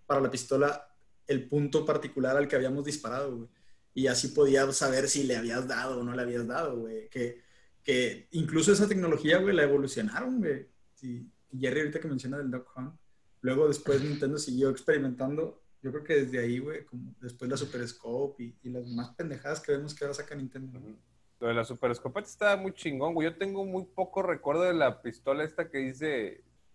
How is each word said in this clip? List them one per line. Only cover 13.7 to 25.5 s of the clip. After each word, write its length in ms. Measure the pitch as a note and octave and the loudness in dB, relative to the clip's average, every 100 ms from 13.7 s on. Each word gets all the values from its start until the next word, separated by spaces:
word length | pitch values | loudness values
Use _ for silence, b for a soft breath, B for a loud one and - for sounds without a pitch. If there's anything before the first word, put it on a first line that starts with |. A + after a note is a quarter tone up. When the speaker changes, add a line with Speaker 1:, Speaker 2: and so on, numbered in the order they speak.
| C#3+ - C#3 | 4 2 2
Speaker 1:
Nintendo 380 | D3 D3 C#3 D3 | 2 0 -2 -2
siguió 320 | C#3 B2+ C3+ | -2 2 2
experimentando. 920 | B2+ - D3+ C3+ B2 C3+ D3 D#3+ - - - | 2 2 2 0 -2 -4 -2 -4 -8 -20 -12
Yo 100 | C3+ | -8
creo 100 | D3 | -8
que 220 | D3 D3+ | 0 2
desde 140 | C3 B2 | 2 0
ahí, 180 | A#2 B2 | -2 -2
güey, 260 | C#3+ D#3 - | -4 -10 -12
como 280 | B2 B2+ - | -14 -14 -14
después 280 | B2 - B2+ | -16 -10 -6
la 60 | C3 | -4
Super 280 | C3+ B2 A#2+ | -4 -6 -8
Scope 560 | - A#2 B2 C#3 C#3 | -10 -6 -4 -4 -6
y, 140 | A#2+ - | -14 -14
y 80 | B2 | -10
las 180 | B2 A#2+ | -10 -6
demás 220 | A#2+ B2 | -6 -8
pendejadas 500 | - E3 C3 C#3+ D#3 | -8 -10 -8 -6 -6
que 120 | - | -2
vemos 220 | C#3+ D3 | -2 -2
que 100 | D3+ | -8
ahora 100 | C#3+ | -8
saca 200 | C#3+ D3 | -8 -10
Nintendo. 440 | D3 C3 C3 C3 B2+ | -10 -10 -10 -14 -14
Speaker 2:
Ujú. 180 | G#2+ G#2+ _ _ _ _ | -18 -20 _ _ _ _
Lo 100 | A#2 | 0
de 60 | |
la 100 | A#2 | 0
Super 260 | A2+ A#2+ B2 | -2 -2 -2
Escopeta 360 | A#2+ C3 F#3+ G#3 | -2 -4 -6 -8
estaba 300 | - G#3 G3+ | 0 2 2
muy 160 | F#3+ | 0
chingón, 400 | - E3 C3+ D3+ | -6 -6 -2 -2
güey. 140 | E3 D#3+ | 0 -2
Yo 60 | E3 | -2
tengo 280 | G3 G3 | -4 -4
muy 200 | G3 F#3 | -4 -6
poco 380 | F3+ - F#3 F#3+ | -6 -4 -4 -2
recuerdo 400 | F#3 D3+ C#3 D#3 | -2 -2 0 2
de 100 | F3+ | 2
la 260 | E3+ C3+ A#2+ | 4 2 2
pistola 420 | A#2+ - - C#3 | -6 -6 -2 0
esta 240 | D#3 | -2